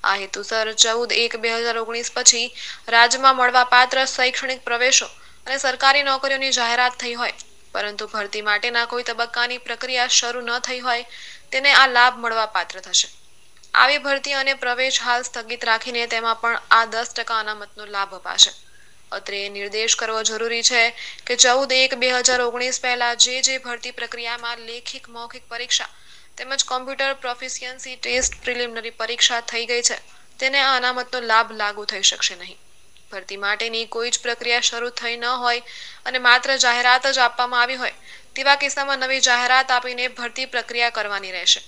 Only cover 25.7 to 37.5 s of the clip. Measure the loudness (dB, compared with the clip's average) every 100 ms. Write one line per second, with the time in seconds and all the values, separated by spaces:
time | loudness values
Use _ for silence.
25.7 | -4 -4 -14 -20 -20 -20 -14 -6 -4 -2
26.7 | -4 -4 -2 -2 -2 -6 -8 -10 -10 -10
27.7 | -12 -14 -10 -2 0 0 -4 -6 -4 -4
28.7 | -6 -12 -8 -6 2 2 2 -4 -6 -2
29.7 | -2 -2 -4 -12 -20 -20 -4 0 2 2
30.7 | 2 0 -4 -6 -6 2 2 2 -2 -6
31.7 | -4 -6 2 0 2 -4 -6 -16 -20 -20
32.7 | -20 -20 -20 -14 -14 -12 -4 -2 -2 -2
33.7 | -4 -6 -4 -2 -2 -4 -4 0 2 2
34.7 | -2 -6 -6 -6 -4 -2 0 0 0 -4
35.7 | -18 -18 -10 -4 2 6 4 4 2 2
36.7 | 4 4 4 4 2 2 2 0